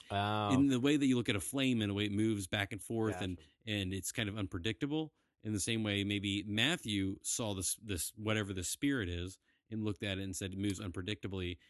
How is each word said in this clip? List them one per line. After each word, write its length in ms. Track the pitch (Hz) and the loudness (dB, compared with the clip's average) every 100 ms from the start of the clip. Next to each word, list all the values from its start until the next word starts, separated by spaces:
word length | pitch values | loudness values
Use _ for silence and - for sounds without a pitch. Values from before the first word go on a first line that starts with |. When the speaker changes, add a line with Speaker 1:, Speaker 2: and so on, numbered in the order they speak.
| - | -2
Speaker 1:
Oh. 380 | 101 101 107 104 | 0 2 2 4
Speaker 2:
In 140 | 95 139 | 6 6
the 100 | 127 | 6
way 180 | 139 147 | 4 4
that 80 | |
you 120 | 139 123 | 4 4
look 120 | 117 | 2
at 60 | |
a 60 | 104 | 0
flame 420 | - 139 131 120 | 0 0 4 4
and 80 | 104 | 2
the 40 | |
way 100 | 101 | 2
it 80 | 104 | 2
moves 340 | 101 110 104 92 | 2 2 2 0
back 240 | 107 98 | -2 -2
and 100 | 101 | -4
forth 400 | - 113 110 90 | -4 0 0 0
and, 160 | 95 87 | -4 -6
Speaker 1:
Gotcha. 400 | - _ - 104 | -10 _ -4 -2
Speaker 2:
and 160 | 92 | -2
it's 200 | 98 - | -4 -4
kind 160 | - 104 | -4 -4
of 100 | 107 | -4
unpredictable, 760 | 98 95 98 110 143 156 156 - _ _ | -4 -2 -4 -2 -2 -2 -4 -10 _ _
in 100 | 110 | -4
the 60 | 107 | -2
same 220 | 110 113 | 0 0
way 220 | 107 101 | 2 0
maybe 400 | 101 104 101 101 104 | 0 0 0 0 0
Matthew 680 | 104 127 175 117 101 95 98 | 0 2 0 0 0 0 -2
saw 320 | - - 113 | -4 -2 -2
this, 200 | 95 95 - | -2 -2 -4
this 280 | 107 95 - - | -4 -4 -4 -4
whatever 360 | 107 110 101 | 0 0 0
the 80 | 95 | -4
Spirit 460 | 87 - 143 139 90 | -4 -2 0 0 -2
is 280 | 87 90 - _ _ _ | -2 -6 -10 _ _ _
and 120 | 110 | -4
looked 200 | 107 101 | -2 -2
at 140 | 104 95 | -4 -4
it 40 | |
and 140 | 98 92 | -4 -6
said 160 | 98 | -6
it 60 | 95 | -2
moves 200 | 101 95 | 0 0
unpredictably. 800 | 104 87 90 87 101 95 90 90 _ | -4 -6 -6 -6 -4 -4 -4 -6 _